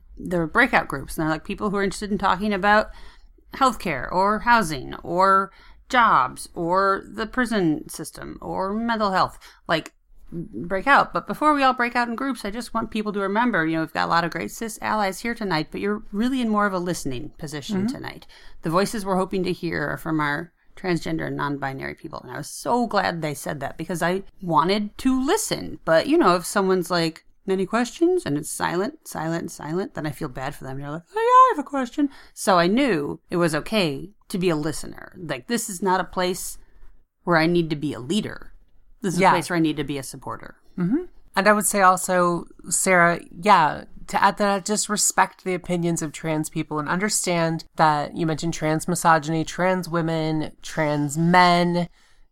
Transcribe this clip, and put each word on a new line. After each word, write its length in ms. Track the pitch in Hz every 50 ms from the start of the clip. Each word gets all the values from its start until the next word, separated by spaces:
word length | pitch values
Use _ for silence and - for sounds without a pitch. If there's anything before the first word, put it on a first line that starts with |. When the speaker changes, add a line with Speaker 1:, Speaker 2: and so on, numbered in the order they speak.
| - - -
Speaker 1:
their 300 | - - 175 180 170 165
breakout 420 | 156 - 226 269 247 247 170 156
groups. 300 | - 143 135 135 - -
And 60 | 165 156
they're 80 | 156 156
like, 100 | 165 -
people 280 | - 196 - 208 202
who 60 | 190
are 60 | 202 196
interested 280 | 190 - - 214 196
in 80 | 208 196
talking 340 | 196 190 190 180 208 214 202
about 380 | 190 196 208 208 214 214 - - - - - - - - - - _ - - -
healthcare 560 | - 269 254 - - - 185 143 123 - -
or 280 | - 185 196 202 214 202
housing 540 | - 240 240 226 220 156 151 131 - 139 - -
or 500 | - - 170 180 190 190 190 190 196 190 - - - - - - - -
jobs 600 | 269 247 226 208 170 143 127 120 110 - - - -
or 500 | - 170 165 180 190 196 196 196 - - -
the 140 | - 214 220
prison 640 | 220 - 254 247 226 226 202 175 160 151 - - -
system 480 | - - 156 - - - 143 143 156 -
or 300 | - 170 170 180 190 190 208
mental 380 | 220 233 233 233 214 214 196
health, 280 | 190 180 143 127 - - - - - _ _
like, 260 | - 170 156 - - _ _ _ _ - - - -
break 540 | - 175 165 - - 113 170 175 196 190 -
out. 260 | 277 285 214 - -
But 140 | - 170 -
before 300 | - 202 - 294 302 294
we 80 | 277 269
all 100 | 262 247
break 220 | 247 240 240 240
out 120 | 247 240
in 80 | 240 226
groups, 300 | 220 269 277 240 - -
I 60 | 202
just 220 | 208 247 240 - -
want 160 | 226 226 214
people 200 | - 214 208 208 185
to 60 | 202
remember, 460 | 196 190 202 220 247 240 202 170 160
you 80 | 160 160
know, 60 | 160
we've 120 | 160 156 -
got 120 | 180 -
a 60 | 170
lot 120 | 165 170 170
of 60 | 165
great 220 | - 165 202 208
cis 260 | - - 233 220 - - -
allies 360 | 214 214 214 202 190 190 -
here 120 | - 233 233
tonight, 360 | - 220 190 165 151 - -
but 100 | - 185
you're 220 | 196 202 208 214 - -
really 280 | 202 202 233 254 269 254
in 80 | 240 220
more 180 | 208 208 208
of 60 | 202 190
a 40 | 180
listening 520 | 180 180 160 - - 143 127 120 104 104 - -
position 380 | 160 143 151 143 131 - 208 185 202
Speaker 2:
Mm-hmm. 80 | 240 277
Speaker 1:
tonight. 320 | - - - - - - - - - - - - -
The 80 | - 165
voices 340 | 160 185 202 - - 220 185
we're 120 | 196 185
hoping 280 | 185 190 185 202 190 180
to 60 | 180
hear 360 | 170 - 175 165 170 160 147
are 100 | 147 147
from 220 | - - 165 160 156
our 320 | 147 143 143 160 170 - _ _ _ _ -
transgender 500 | - - 185 175 156 - 175 160 160 151
and 80 | 139 139
non-binary 600 | 143 143 143 143 139 139 135 135 135 - 143 147
people. 240 | - - 151 147 -
And 100 | - 127
I 60 | 127
was 100 | 131 -
so 380 | - - - - - 240 247 240
glad 360 | 208 208 196 185 190 175 165 156
they 100 | 151 143
said 260 | - - 175 165 139
that 140 | 135 - -
because 260 | - 160 - 185 160 175
I 180 | 175 185 196 202 - - -
wanted 540 | 190 170 165 170 165 185 202 214 208 208 - -
to 260 | - 262 262 262 262
listen. 540 | 294 392 427 - - - - - 165 - - -
But, 220 | 165 160 160 -
you 120 | - 311
know, 180 | 349 262 185 175
if 100 | 185 175
someone's 440 | - - 208 190 185 185 185 170 -
like, 340 | 180 170 165 160 - - _ - - _ - 190
"Any 160 | 190 190 190
questions?" 580 | 185 220 240 247 240 - - 339 349 370 349 -
and 120 | - 143
it's 140 | 147 160 -
silent, 560 | - - 175 156 165 180 202 269 - - -
silent, 420 | - - - 156 165 165 170 - -
silent, 440 | - - 151 147 160 185 202 - -
then 100 | - 151
I 60 | 156
feel 180 | 147 - 160 143
bad 240 | 127 139 131 147 143
for 100 | - 143
them. 160 | 131 135 135
They're 120 | 143 143
like, 120 | 147 175 - _ -
"Oh, 60 | 440
yeah, 340 | 453 494 508 508 523 508 403
I 40 |
have 80 | 294 262
a 20 |
question." 420 | - 285 269 254 247 - 302 285 277 - - - - -
So 240 | - - 208 190 170
I 80 | 170
knew 520 | 180 208 262 294 254 185 147 143 151 165 - _ -
it 60 | 185
was 180 | 170 175 160 160
okay 560 | 151 - - 220 214 180 151 139 135 - - - _ _ -
to 80 | -
be 120 | 180 180 180
a 60 | 156
listener. 560 | 151 151 160 147 - - - - - - - -
Like, 300 | 185 175 147 139 131 -
this 220 | - 240 233 - -
is 100 | 190 175
not 180 | 208 185 185 185
a 40 | 175
place 540 | - - 190 180 180 185 - - - - - - - - - - - - - _ _ _ _ -
where 140 | 180 175
I 100 | 156 160
need 240 | 170 175 175 165 156
to 40 | 160
be 180 | 143 151 143 110
a 60 | 107
leader. 540 | 123 135 196 214 170 117 - - - - - - - _ _ - - - - -
This 140 | - 185 156
is 40 | 175
Speaker 2:
Yeah. 100 | 190 175
Speaker 1:
a 40 | 151
place 160 | 175 - -
where 80 | 180
I 40 | 170
need 160 | 160 151 151
to 60 | 151 139
be 140 | 143 143
a 60 | 135 131
supporter. 520 | - - 131 - 117 110 - - - - _ _ - -
Speaker 2:
Mm-hmm. 260 | 185 175 180 254 349 359 - - - - - -
And 120 | 196 196
I 60 | 208 208
would 120 | 208 208
say 160 | - - 202
also, 640 | 190 185 185 180 - - 185 180 175 175 175 165 - - - - - 185
Sarah, 520 | 170 - - 190 185 175 170 170 170 - - -
yeah, 540 | - 175 170 208 196 175 156 143 147 147 - - - - -
to 140 | - - - 190
add 140 | 202 196
that, 280 | - 208 202 202 196 180
just 240 | - 214 202 - -
respect 540 | 208 185 - - - 190 - - - _ -
the 100 | 185 185
opinions 480 | 175 - - 180 175 170 170 170 160
of 100 | 165 147
trans 380 | - - - 160 156 156 156 -
people 300 | - 190 180 - 156 151
and 100 | 147 139
understand 720 | 170 180 208 208 - - - 185 175 170 165 165 165 160 - - -
that 400 | - 160 156 151 147 143 - -
you 80 | - 170
mentioned 280 | 160 156 - 170 165 -
trans 340 | - 160 156 156 156 - 180
misogyny, 560 | 175 - - 170 160 160 143 151 160 160 156
trans 420 | - - - 180 185 185 185 170
women, 640 | 160 165 170 160 165 165 160 156 156 156 156 147 - - -
trans 560 | - - - 165 156 147 147 147 147 143 139
men. 720 | 160 165 170 180 180 180 175 175 175 175 175 175 175 170 - _ _ _ _ _ - - _